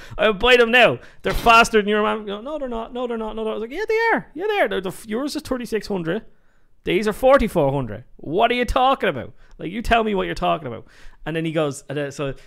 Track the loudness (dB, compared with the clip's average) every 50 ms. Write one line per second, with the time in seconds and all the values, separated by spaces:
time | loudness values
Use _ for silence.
0 | -12 -14 -2 0 2 2 2 2 4 6 6 6 6 6 6 6 6 6 4 0
1 | -8 -18 -20 -8 -6 -4 -4 2 4 6 8 8 6 6 4 2 2 2 0 0
2 | 0 0 -2 -4 -6 -8 -10 -8 -8 -8 -8 -8 -6 -6 -6 -8 -8 -8 -8 -8
3 | -6 -6 -6 -6 -6 -8 -8 -6 -6 -6 -6 -6 -8 -8 -8 -8 -4 -2 0 0
4 | 2 2 0 0 -2 -8 -12 -6 -4 -2 0 0 0 0 -2 -4 -4 -6 -10 -10
5 | -10 -6 -6 -4 -4 -4 -6 -8 -6 -6 -6 -6 -4 -4 -6 -6 -4 -4 -6 -4
6 | -2 -2 -4 -4 -6 -12 -20 _ _ _ _ _ _ _ _ _ _ -2 0 0
7 | 0 -2 -2 2 4 6 6 6 4 2 2 2 2 2 0 -2 -4 -6 -10 -12
8 | -14 -18 -20 -14 -10 -4 0 2 2 2 2 0 0 0 2 2 4 4 2 2
9 | 0 -2 -2 -4 -10 -12 -14 -20 -20 -20 -16 -12 -12 -8 -8 -6 0 2 2 2
10 | 2 0 -2 -2 -2 -4 -4 -2 -2 -2 -2 -2 -4 -10 -10 -12 -14 -20 -20 -20
11 | -20 -20 -18 -12 -10 -6 -4 -4 -4 -2 -2 0 -2 -2 -4 -8 -10 -8 -6 -6
12 | -6 -6 -6 -6 -6 -6 -6 -10 -16